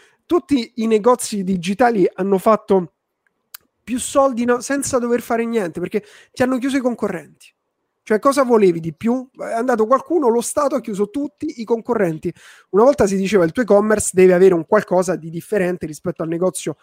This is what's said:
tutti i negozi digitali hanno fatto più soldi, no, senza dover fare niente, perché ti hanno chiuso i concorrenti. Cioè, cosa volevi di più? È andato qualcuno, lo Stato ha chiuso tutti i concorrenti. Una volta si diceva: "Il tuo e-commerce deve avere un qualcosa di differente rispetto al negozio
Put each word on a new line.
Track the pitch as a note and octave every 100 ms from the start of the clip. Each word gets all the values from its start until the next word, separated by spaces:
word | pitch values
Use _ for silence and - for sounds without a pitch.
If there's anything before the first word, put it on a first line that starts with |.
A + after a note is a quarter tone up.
| _ _ _
tutti | E4+ - C#4+ A3+ -
i | A3
negozi | A3 G#3 B3 - G#3
digitali | F#3 F#3+ E3 G3+ A#3+ A3+ F3
hanno | - G3 F#3+
fatto | A3 G#3 - F#3+ E3+ _ _ _ _ _ _ - _ _
più | - A#3+
soldi, | - C#4+ C4+ A#3
no, | A#3+ A#3+
senza | - C#4 C4+ B3+
dover | A#3+ A#3+
fare | - A#3
niente, | A#3 A#3 F3 E3
perché | F3 G#3 - - _
ti | -
hanno | B3 C4
chiuso | C4+ C4+
i |
concorrenti. | B3 A3+ G#3 F3 D3 _ _ _ _ _ _ _
Cioè, | - G#3+
cosa | C#4 C#4
volevi | B3 A#3 F#3+ E3+
di | E3
più? | D#3 A3+ B3+ B3+ -
È | F#3+
andato | A3+ B3+ A#3+ A3
qualcuno, | B3+ - E4+ C4
lo | A#3
Stato | A3+ - C#4
ha | C#4
chiuso | A#3 G3 G#3
tutti | C#4+ D4 - D4+ C4
i |
concorrenti. | G#3+ A#3 - A#3 F3+ D#3 F3 - - - _
Una | F#3
volta | B3 C#4+ G#3+
si | F#3+
diceva: | F#3+ G3+
"Il | E3
tuo | B3+
e-commerce | G#3+ G3+ G#3+ G#3+ -
deve | F3+ F#3
avere | F3+ F#3+
un | E3+ D#3
qualcosa | G#3+ - F3+ F3+ D#3+
di | D#3+
differente | E3 - G#3 F3+ F3+ D#3
rispetto | D3+ F#3 -
al | D#3+
negozio | E3 F#3 F3 - D3